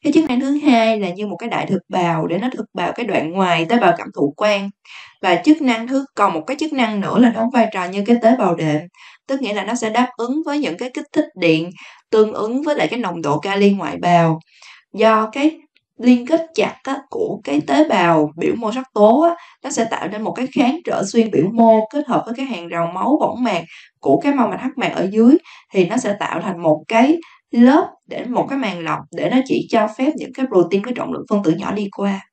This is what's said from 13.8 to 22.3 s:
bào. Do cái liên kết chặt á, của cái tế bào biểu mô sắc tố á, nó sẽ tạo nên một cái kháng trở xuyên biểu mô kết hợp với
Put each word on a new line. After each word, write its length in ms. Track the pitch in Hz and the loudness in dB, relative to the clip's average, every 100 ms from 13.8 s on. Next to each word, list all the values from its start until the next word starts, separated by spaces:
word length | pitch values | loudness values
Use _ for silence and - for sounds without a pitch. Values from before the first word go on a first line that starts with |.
| 165 175 | -4 -4
bào. 380 | 175 170 165 160 _ _ - - _ | 2 4 4 0 _ _ -20 -20 _
Do 360 | 196 220 220 220 | 0 2 2 0
cái 260 | 277 302 320 _ _ _ - | 0 -2 -2 _ _ _ 0
liên 280 | 247 247 247 | 4 4 2
kết 200 | 330 330 - | -2 0 -2
chặt 200 | - - | -2 -4
á, 140 | - 277 - | -8 -8 -8
của 320 | - - - | -6 -6 -6
cái 180 | - 294 - | -4 -4 0
tế 200 | 277 311 | 2 4
bào 420 | 208 170 160 151 156 | 4 4 2 2 -2
biểu 160 | 156 226 | -4 -2
mô 140 | 233 | -4
sắc 120 | 247 262 | -6 -6
tố 280 | 208 208 254 | 4 4 6
á, 140 | 339 339 - _ | 2 0 -12 _
nó 60 | 262 | -8
sẽ 160 | 262 226 | -4 -4
tạo 220 | - 175 | -4 -8
nên 140 | 208 | -6
một 100 | 220 | -8
cái 160 | - 254 - | -6 -4 0
kháng 240 | 247 330 - | 0 0 -4
trở 180 | - 196 | -4 0
xuyên 200 | 233 220 | 0 2
biểu 140 | - 180 | 2 0
mô 260 | 233 226 220 220 | 4 6 6 2
kết 140 | 285 277 | -6 -2
hợp 160 | 165 | -4
với 100 | 226 | -4